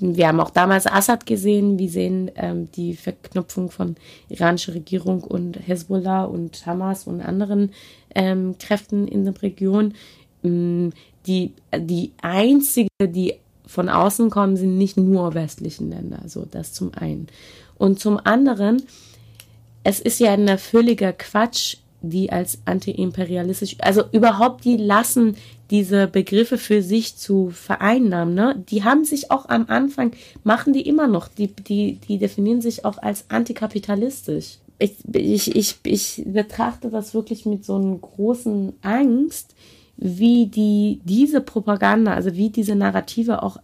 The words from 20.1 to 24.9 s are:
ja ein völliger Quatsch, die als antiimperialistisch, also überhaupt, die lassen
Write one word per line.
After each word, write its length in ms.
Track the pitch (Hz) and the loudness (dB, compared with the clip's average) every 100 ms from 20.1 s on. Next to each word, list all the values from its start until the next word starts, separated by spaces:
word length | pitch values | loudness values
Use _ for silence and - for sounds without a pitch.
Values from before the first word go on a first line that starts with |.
| - | 2
ja 140 | 226 | 4
ein 260 | 202 202 190 | 4 4 2
völliger 540 | - 226 240 220 190 | 2 4 4 2 0
Quatsch, 640 | 180 - 208 233 - - - _ _ | -4 -4 0 0 -2 -6 -8 _ _
die 300 | 165 180 190 | -6 -2 -2
als 300 | 180 180 - | -2 -4 -6
antiimperialistisch, 1080 | - 185 196 190 185 185 170 180 175 190 196 - | -4 -4 -4 -4 -4 -4 -4 -4 -4 -4 -8 -2
also 240 | - 202 - | 2 2 2
überhaupt, 520 | 220 233 202 247 254 | 4 4 6 2 2
die 120 | 247 233 | 0 2
lassen 600 | 208 | 4